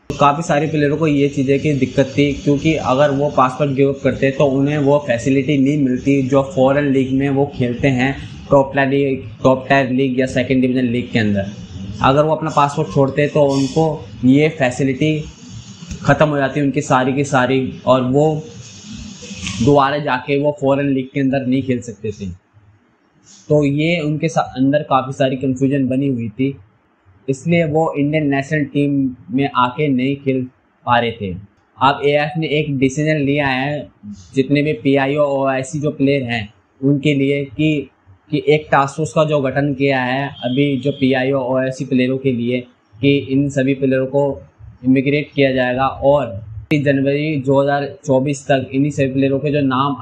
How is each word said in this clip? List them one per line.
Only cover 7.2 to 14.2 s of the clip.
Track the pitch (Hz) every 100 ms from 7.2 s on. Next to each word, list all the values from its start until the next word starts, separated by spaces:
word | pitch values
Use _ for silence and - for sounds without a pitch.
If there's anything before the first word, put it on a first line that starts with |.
| 139
वो | 135 143 -
खेलते | 123 120 143
हैं, | 127 131 139 - - -
top | 139 135 143
लीग, | 135 139 139 131 - -
top | 135 131 -
टेन | 139 127
league | 127 135 127
या | 131
second | 131 120 131
division | 127 127
league | 123 120 117
के | 120
अंदर। | 107 101 98 - - - - -
अगर | 123 139
वो | 156
अपना | 151 160
password | 147 143 156 151
छोड़ते | 143 135 135 147
तो | 156
उनको | 143 139 135 160 160 151 - -